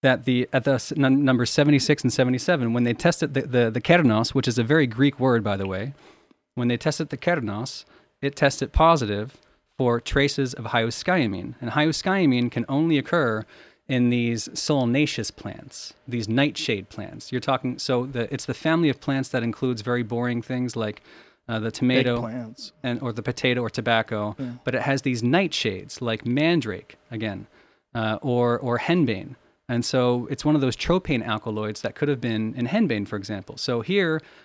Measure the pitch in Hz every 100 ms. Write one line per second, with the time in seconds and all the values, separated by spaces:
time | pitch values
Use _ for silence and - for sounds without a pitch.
0 | 135 123 123 123 123 131 131 127 - 143
1 | 135 135 143 127 120 - 143 147 - 147
2 | 131 - 127 127 - 170 117 117 120 117
3 | 170 - 151 135 135 123 117 117 - 175
4 | 147 107 120 139 127 117 113 156 135 113
5 | 139 - 131 120 104 98 98 95 120 139
6 | - _ _ _ _ - 120 120 160 143
7 | 151 139 - 175 110 104 127 - - _
8 | _ _ 139 143 139 - - - 160 165
9 | 113 101 117 - _ _ _ _ 127 117
10 | - 143 139 - 135 120 110 123 113 -
11 | - 180 117 95 - - 120 147 151 151
12 | - 190 165 123 120 123 117 135 165 151
13 | 123 170 127 110 113 - - _ _ 131
14 | 123 123 117 117 - - - 147 123 127
15 | 147 - 107 - - - - - - -
16 | - 120 104 117 143 - - 104 95 -
17 | 101 - - 127 117 131 131 120 - 123
18 | 127 123 117 139 - 127 160 165 165 127
19 | - 139 131 131 117 113 131 120 104 123
20 | 110 120 123 120 - 127 127 117 107 104
21 | - - - _ - 110 110 - 123 127
22 | 131 120 113 123 113 - - _ 127 117
23 | 123 110 113 120 131 123 117 - 120 113
24 | 110 110 104 107 131 123 - 123 143 139
25 | 139 123 120 165 185 - 113 95 98 -
26 | 120 113 117 127 156 170 117 92 - -
27 | _ 117 110 98 104 _ _ _ _ 117
28 | 110 107 135 123 120 120 127 120 - 175
29 | 135 98 98 131 _ _ - 120 120 131
30 | 123 123 120 131 151 151 131 110 - 180
31 | - 131 110 107 117 107 107 107 107 -
32 | 147 139 120 110 110 - 120 196 202 110
33 | 98 104 95 104 - - - 120 107 202
34 | 175 156 - -